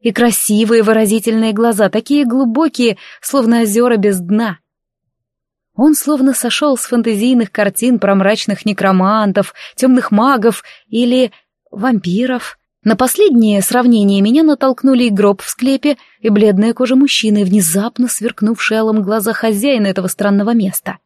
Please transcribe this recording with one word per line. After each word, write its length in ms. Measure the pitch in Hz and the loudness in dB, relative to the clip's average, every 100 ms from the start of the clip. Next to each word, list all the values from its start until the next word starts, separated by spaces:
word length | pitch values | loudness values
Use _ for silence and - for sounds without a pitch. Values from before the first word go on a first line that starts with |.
И 120 | 233 | -2
красивые 680 | - 240 196 - 214 220 233 | 0 0 0 -2 0 2 2
выразительные 680 | 214 220 214 220 220 220 220 | 2 2 0 0 -2 -2 -2
глаза, 360 | 208 233 208 202 | 0 -2 0 0
такие 360 | 220 233 285 | -2 -2 0
глубокие, 760 | 262 247 262 226 320 - 240 202 - - | 0 0 0 0 -2 0 -2 -2 -10 -16
словно 420 | - 277 226 233 | -4 -2 2 2
озёра 340 | 226 208 247 226 | 0 0 0 2
без 240 | 202 190 | 0 -2
дна. 380 | 175 208 233 170 _ _ _ _ _ _ _ _ _ _ _ | -2 -2 -2 -8 _ _ _ _ _ _ _ _ _ _ _
Он 200 | - 277 | 0 2
словно 400 | 302 - 302 269 | 2 0 0 0
сошёл 420 | 254 240 - 294 262 | 0 -4 -2 0 -2
с 100 | - | -2
фэнтезийных 640 | 240 226 208 233 254 220 | -2 -2 -2 0 0 0
картин 480 | - 202 - 240 240 | -2 -4 -2 -2 0
про 160 | 196 | 2
мрачных 500 | 196 190 220 - 196 | 2 2 0 -4 -4
некромантов, 920 | 214 196 196 190 185 214 208 196 196 - - | -4 -2 0 2 2 0 0 0 -4 -8 -20
тёмных 380 | - 254 254 - | -2 2 2 2
магов 500 | 208 247 269 220 196 - - _ | 0 2 2 0 -2 -12 -20 _
или 460 | 226 247 254 247 _ _ _ _ | -2 0 0 0 _ _ _ _
вампиров. 880 | 208 240 226 175 185 254 247 - - _ _ | -6 -2 -2 -2 -2 -2 -4 -8 -20 _ _
На 100 | 214 | -2
последнее 680 | 226 254 - 415 247 220 202 | 0 0 2 4 4 2 2
сравнение 600 | 190 247 247 226 202 196 | 0 0 2 2 2 2
меня 240 | 196 262 | 2 2
натолкнули 600 | 320 285 262 262 269 254 | 2 2 0 0 0 2
и 60 | 240 | 0
гроб 320 | 202 208 202 | 2 2 0
в 60 | - | -6
склепе, 480 | - 247 269 294 277 _ _ | -4 -2 0 0 -4 _ _
и 80 | 226 | 0
бледная 460 | 208 214 190 220 | 2 4 2 0
кожа 200 | 233 247 | 0 0
мужчины, 480 | 262 277 - 220 208 | 2 2 0 0 0
и 20 | |
внезапно 640 | 196 208 170 175 220 - 247 | 2 0 0 -2 -4 -4 -4
сверкнувшие 720 | - 220 - 208 226 - 220 | -2 -8 -4 -4 -2 -4 -2
алым 220 | 220 220 | 0 -2
глаза 300 | 190 220 208 | -2 -2 -2
хозяина 560 | 220 226 202 262 254 202 | -2 -2 -2 0 0 0
этого 180 | 190 185 | -2 -6
странного 480 | - 202 202 202 | -4 0 0 0
места. 440 | 233 196 - - 185 | 0 -2 -6 -10 -14